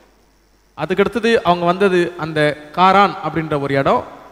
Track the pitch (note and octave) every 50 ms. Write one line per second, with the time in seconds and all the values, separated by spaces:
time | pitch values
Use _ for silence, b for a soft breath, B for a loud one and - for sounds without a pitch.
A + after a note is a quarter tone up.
0 | _ _ _ _ _ _ _ _ _ _ _ _ _ _ _ - D#3 D#3+ F#3+ F3+
1 | G3 F#3+ - A#3 G#3 A#3 A3+ F#3 - E3+ F3 F3 E3+ E3+ F3 F#3+ G3+ G3 F3+ F3
2 | F3 E3+ - - D3+ D#3+ D#3 D3+ D3+ D3 C#3 - - - - F3 F3+ F#3+ F#3+ G3
3 | G3+ F3+ D3 - - D#3 D3+ E3 D#3+ D3+ D3+ C#3+ C#3 C3+ C#3 C#3 C#3 E3 A3+ -
4 | - - - - - -